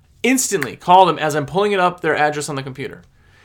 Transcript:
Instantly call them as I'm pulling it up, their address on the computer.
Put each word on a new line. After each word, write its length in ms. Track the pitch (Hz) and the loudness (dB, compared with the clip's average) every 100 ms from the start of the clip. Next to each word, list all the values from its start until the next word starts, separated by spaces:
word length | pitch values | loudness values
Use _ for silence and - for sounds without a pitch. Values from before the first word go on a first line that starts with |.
| _ _ | _ _
Instantly 520 | 233 262 - 190 123 - | 0 0 0 -2 -4 -4
call 300 | - 180 180 | 4 6 6
them 140 | 151 | 2
as 160 | 156 147 | -2 -2
I'm 100 | 135 | -4
pulling 260 | 160 208 | -2 -2
it 80 | 196 | 0
up, 220 | 180 175 | 0 0
their 140 | 160 127 | -2 0
address 340 | 151 147 143 | 0 -2 -6
on 60 | 139 | -8
the 80 | |
computer. 400 | 135 131 113 - - _ _ _ | -10 -10 -12 -14 -20 _ _ _